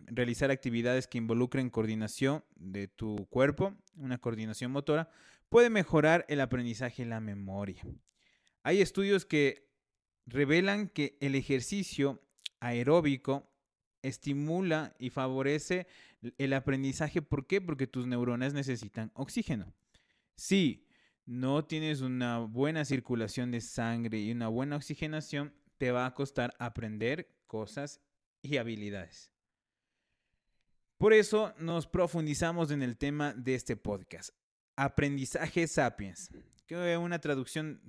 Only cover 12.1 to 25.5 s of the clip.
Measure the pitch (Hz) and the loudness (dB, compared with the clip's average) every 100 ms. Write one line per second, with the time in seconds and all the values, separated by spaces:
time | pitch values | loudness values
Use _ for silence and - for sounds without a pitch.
12.1 | 127 _ _ - - 120 120 131 170 147 | -2 _ _ -16 -8 -4 0 4 4 4
13.1 | 131 - 139 - _ _ _ _ _ 135 | 0 -2 -4 -6 _ _ _ _ _ -8
14.1 | - 143 139 151 175 190 156 147 - 127 | -6 -4 -2 -2 0 0 0 -2 -8 -8
15.1 | 139 131 131 135 151 - 180 175 - - | -4 -2 0 0 0 -2 -4 -6 -18 -20
16.1 | _ 120 - 135 135 139 135 135 131 151 | _ -12 -2 0 0 2 0 0 -2 -2
17.1 | 180 151 143 131 196 175 135 131 127 127 | -2 -2 -2 0 -2 0 -2 -2 -2 -2
18.1 | 123 123 120 135 143 131 120 107 - 110 | 0 0 0 -2 -2 -4 -4 -6 -8 -8
19.1 | - 139 240 - 117 90 - _ _ _ | -8 -6 -4 -2 -4 -4 -14 _ _ _
20.1 | _ _ - - 196 151 - _ _ _ | _ _ -8 2 4 4 0 _ _ _
21.1 | _ - 123 131 147 151 156 156 143 131 | _ -10 -4 0 0 0 -4 -2 -2 -2
22.1 | 127 120 117 113 117 143 160 139 131 - | -2 -2 -2 -4 -2 0 0 -2 -2 -2
23.1 | 117 110 - 123 117 - - 117 117 117 | -2 -2 -4 -4 -4 -6 -4 -2 -2 -2
24.1 | 107 104 117 113 117 139 147 - 143 156 | -2 -2 -2 -2 -2 -2 -4 -6 -6 -6
25.1 | 151 - 143 147 | -6 -6 -6 -6